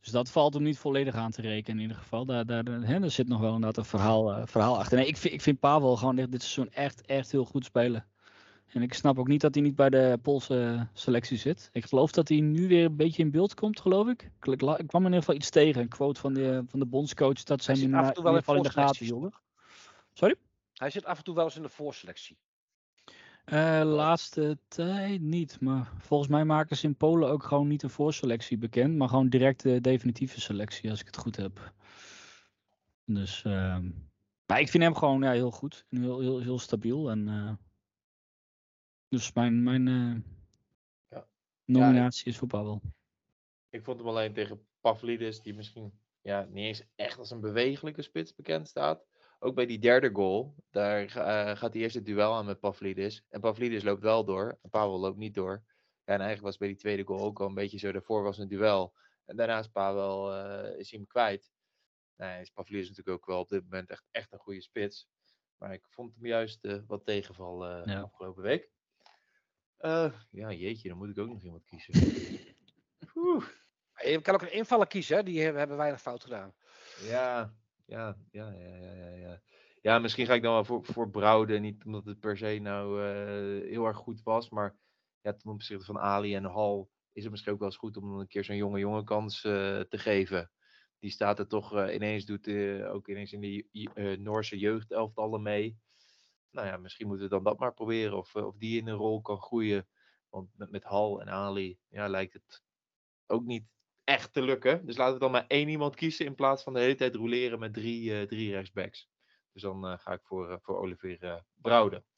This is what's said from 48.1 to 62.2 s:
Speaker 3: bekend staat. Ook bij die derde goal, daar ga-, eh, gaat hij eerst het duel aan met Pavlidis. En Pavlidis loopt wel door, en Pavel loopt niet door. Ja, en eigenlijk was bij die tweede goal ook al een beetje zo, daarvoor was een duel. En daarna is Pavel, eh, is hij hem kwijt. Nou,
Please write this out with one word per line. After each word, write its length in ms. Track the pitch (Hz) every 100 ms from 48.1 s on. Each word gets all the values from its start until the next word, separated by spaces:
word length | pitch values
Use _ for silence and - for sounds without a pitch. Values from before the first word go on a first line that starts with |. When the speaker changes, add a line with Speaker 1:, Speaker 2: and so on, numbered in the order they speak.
| 160 165
Speaker 3:
bekend 340 | _ 151 160 156
staat. 380 | - 143 151 _ _ _ _
Ook 160 | 123
bij 120 | 131 123
die 120 | 113
derde 320 | 117 123 131
goal, 420 | 101 95 98 135 147 _
daar 400 | 101 101 104 101
ga-, 400 | 113 101 107 104
eh, 60 | 104
gaat 160 | 117
hij 100 | 110
eerst 120 | 113
het 100 | 120 104
duel 280 | 101 104
aan 120 | 113 104
met 140 | 95
Pavlidis. 640 | 104 95 98 95 98 110 _
En 120 | 104
Pavlidis 420 | 113 104 120 113
loopt 200 | 101 101
wel 220 | 107 113
door, 340 | 101 95 107 127
en 80 | -
Pavel 280 | 110 104 95
loopt 180 | 95 98
niet 160 | 107
door. 300 | 104 92 98 _ _ _ _
Ja, 80 | -
en 80 | 101
eigenlijk 220 | 98 101
was 140 | 101 95
bij 120 | 101
die 80 | 98
tweede 280 | 104 101
goal 160 | 98 95
ook 160 | 104 101
al 60 | 98
een 80 |
beetje 240 | 98 101 101
zo, 140 | 101
daarvoor 300 | 95 - 110
was 160 | 101 98
een 100 | 98
duel. 460 | 98 107 98 92 _ _ _
En 120 | _ 107
daarna 220 | 113 110
is 100 | 110
Pavel, 640 | 107 98 101 98 98 98
eh, 440 | 98 98 101 101 -
is 120 | 98
hij 80 | 110
hem 100 | 101
kwijt. 440 | 123 113 98 _ _ _ _ _ _ _
Nou, 240 | _